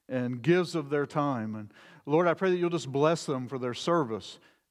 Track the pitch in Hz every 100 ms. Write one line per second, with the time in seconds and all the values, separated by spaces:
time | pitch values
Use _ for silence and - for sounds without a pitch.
0 | - 127 123 123 117 175 175 165 143 147
1 | 143 156 143 123 110 107 104 - - -
2 | - 156 175 156 190 180 175 170 135 135
3 | 151 170 - 131 123 135 123 117 - 170
4 | 127 107 - - _ _ _